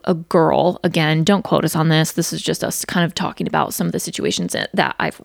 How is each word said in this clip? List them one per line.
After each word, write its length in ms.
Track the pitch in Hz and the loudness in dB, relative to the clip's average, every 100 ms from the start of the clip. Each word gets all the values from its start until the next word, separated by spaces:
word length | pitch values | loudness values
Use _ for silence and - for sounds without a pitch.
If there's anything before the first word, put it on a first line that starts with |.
a 100 | - | -2
girl, 680 | 170 165 180 156 135 160 - | -2 2 2 4 4 2 2
again, 400 | 180 170 156 156 | 0 0 2 2
don't 200 | 160 202 | 4 2
quote 200 | - 160 | 2 0
us 140 | 160 165 | 2 0
on 100 | 160 | 2
this. 240 | 156 160 | 4 2
This 220 | - 165 | 0 -4
is 80 | 160 | -4
just 200 | - 160 | -4 -4
us 200 | - - | -4 -4
kind 220 | - 185 170 | -4 0 0
of 100 | - | -2
talking 320 | 180 - 170 | -6 -4 -4
about 260 | 156 - | -2 -2
some 140 | - 170 | -2 -2
of 60 | |
the 60 | 165 | -2
situations 500 | - - - - 180 | -6 -4 -4 -2 -4
that, 180 | - - | -4 -6
that 220 | 196 - - | -2 -2 -2
I've 220 | 156 - | -6 -6